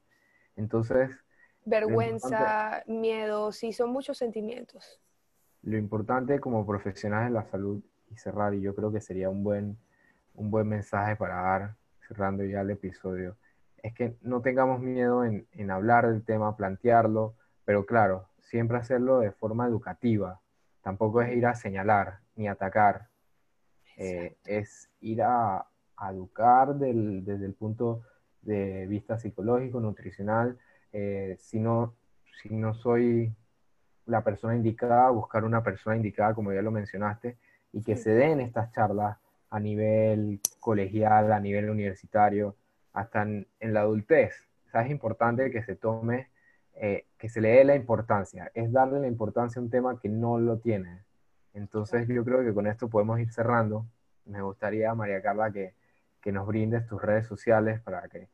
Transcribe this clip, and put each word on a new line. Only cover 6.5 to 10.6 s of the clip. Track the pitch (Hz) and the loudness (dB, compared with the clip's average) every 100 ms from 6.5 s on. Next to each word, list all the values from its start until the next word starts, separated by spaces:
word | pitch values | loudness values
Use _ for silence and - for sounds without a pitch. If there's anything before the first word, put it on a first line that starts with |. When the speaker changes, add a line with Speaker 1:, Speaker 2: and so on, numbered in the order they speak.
| 113 104 | -2 -2
Speaker 1:
profesional | 101 101 95 107 104 120 | -4 -4 -6 -4 -2 0
de | |
la | 113 101 | -2 -4
salud, | 98 101 101 - _ _ | -6 -4 -6 -10 _ _
y | 110 | -14
cerrar, | 101 101 104 | -10 -4 -2
y | 101 | -2
yo | 98 98 | -4 -4
creo | 107 | -4
que | 107 | -4
sería | - 92 95 | -6 -6 -4
un | 98 | -2
buen, | 101 101 104 101 _ _ _ _ _ - | -2 -2 -4 -10 _ _ _ _ _ -10
un | 107 | -2
buen | 110 | 0